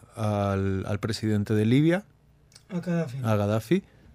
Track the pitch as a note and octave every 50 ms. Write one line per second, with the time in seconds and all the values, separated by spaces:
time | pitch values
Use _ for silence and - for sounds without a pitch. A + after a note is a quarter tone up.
0 | - - - A2 A2 G#2+ G#2 G2+ G2+ G2+ G2 G2 G2 G2 F#2+ F#2+ - - G#2 G2+
1 | - G#2+ A2+ - - G#2+ G#2+ G#2 G#2 - A2 G#2+ A2 A2+ B2+ C#3+ D3+ D#3+ F3 G3
2 | - - _ _ _ _ _ _ _ _ - - _ - F#3 F3 E3+ F3+ E3+ E3+
3 | D#3+ B2 A#2+ C3+ B2 A2+ G#2+ G#2 G2+ G2+ G#2+ A2+ - - F3 G3 - - - -
4 | - - -